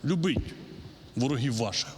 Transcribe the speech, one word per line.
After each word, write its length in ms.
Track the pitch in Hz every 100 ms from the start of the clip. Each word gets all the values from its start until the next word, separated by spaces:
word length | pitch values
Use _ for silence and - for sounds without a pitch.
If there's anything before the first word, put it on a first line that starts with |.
| 147
любіть 480 | 175 175 120 - - - - - - - -
ворогів 400 | 127 139 131 113
ваших. 340 | 110 95 -